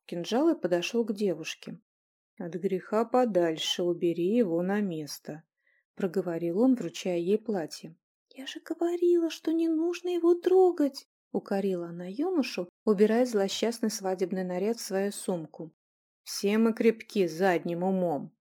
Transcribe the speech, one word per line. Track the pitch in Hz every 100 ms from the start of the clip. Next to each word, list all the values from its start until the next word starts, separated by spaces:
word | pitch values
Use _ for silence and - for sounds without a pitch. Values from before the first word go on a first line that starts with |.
| -
кинжала | 180 165 226 330
и | 311
подошел | 175 175 175 233
к | 226
девушке. | 202 208 156 156 - - 170 _ _ _ _ _ -
"От | 175 170
греха | 180 185 - 214
подальше | 226 254 247 180 170 160 - -
убери | 175 170 170 170 175 233
его | 202 165
на | 180 208
место", | 202 160 147 - - 151 _ _ _ _ _ -
проговорил | 196 196 180 165 170 175
он, | 262 240
вручая | 165 - 190 175
ей | 170 214
платье. | 214 196 147 - 165 170 _ _ _
"Я | - 269
же | 320
говорила, | - 320 339 349 349 349 330
что | - -
не | 330 330
нужно | 311 339 349 359
его | 349 339 349
трогать", | 349 370 370 339 285 - - _ _
укорила | 196 - 196 196 180 170
она | 170 180
юношу, | 208 339 359 240 - 175 _ -
убирая | 196 214 226 247
злосчастный | 214 196 - 214 233 220
свадебный | 208 190 185 185 185 185
наряд | 180 202 226
в |
свою | - 190 202
сумку. | - - 175 156 - 160 _ _ _ _ _
"Все | - - 196 214
мы | 226
крепки | 226 233 220 - 208 175
задним | 160 190 170 170 170
умом", | 185 185 175 143 160 _